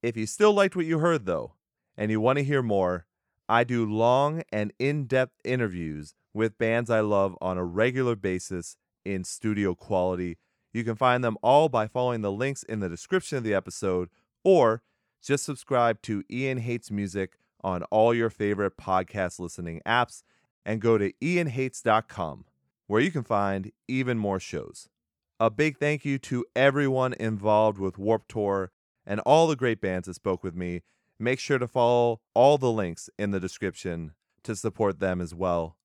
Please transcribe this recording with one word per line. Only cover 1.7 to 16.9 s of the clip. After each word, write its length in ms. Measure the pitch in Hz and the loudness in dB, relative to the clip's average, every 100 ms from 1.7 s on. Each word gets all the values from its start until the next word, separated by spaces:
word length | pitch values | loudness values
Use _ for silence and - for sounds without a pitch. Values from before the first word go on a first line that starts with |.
| _ _ - | _ _ -6
and 140 | 107 | -2
you 100 | 110 | 2
want 200 | 113 143 | 2 2
to 40 | |
hear 200 | 139 143 | 0 0
more, 420 | 120 101 92 90 - _ _ _ - | 2 2 2 0 -8 _ _ _ 0
I 160 | 117 | 2
do 220 | 120 120 110 | 2 0 0
long 560 | 107 117 127 143 160 - | 2 4 4 2 -2 -6
and 220 | 104 104 - | -4 -4 -2
in-depth 600 | 135 147 131 131 131 _ | -2 -2 0 0 -2 _
interviews 720 | - 127 113 90 82 76 76 _ _ | -4 -2 -2 -4 -8 -8 -12 _ _
with 240 | 104 110 - | -2 -2 0
bands 320 | 113 113 117 | 0 0 2
I 120 | 113 | 0
love 360 | 107 101 98 90 | 2 2 2 -2
on 200 | 92 92 | -4 -4
a 40 | |
regular 520 | 90 87 120 127 127 110 | -4 0 0 2 -2 0
basis 600 | 95 92 - 92 82 - _ _ 95 | -2 -4 -4 -10 -10 -18 _ _ -6
in 180 | 95 | -6
studio 520 | 90 - 110 104 98 87 | -6 -6 -4 0 0 -2
quality. 640 | - 95 90 90 90 85 _ _ _ | -2 0 0 -2 -6 -8 _ _ _
You 100 | 113 | -6
can 120 | 117 110 | -6 0
find 280 | 127 123 | 2 2
them 140 | 120 113 | 0 0
all 260 | 117 143 156 | 4 6 4
by 180 | 123 107 | 0 -2
following 340 | 127 123 120 | -2 -2 -2
the 100 | 104 | -4
links 320 | 101 135 139 | -2 -4 -4
in 160 | - 110 | -8 -6
the 100 | 95 | -4
description 480 | 85 - 185 - 139 | -6 -2 -2 -2 -6
of 60 | |
the 100 | 110 | 0
episode, 560 | 98 92 - 98 90 90 _ _ _ | -2 -2 -6 -2 -2 -2 _ _ _
or 380 | 196 185 120 117 _ _ _ _ | 4 6 6 4 _ _ _ _
just 240 | - 139 - | -4 -2 -2
subscribe 560 | 139 - 127 120 110 | -10 -2 2 2 0
to 200 | - 104 - | -4 -6 -4
Ian 280 | 120 135 127 | -6 -4 -4
Hates 320 | 120 120 | -4 -6
Music 480 | - | -6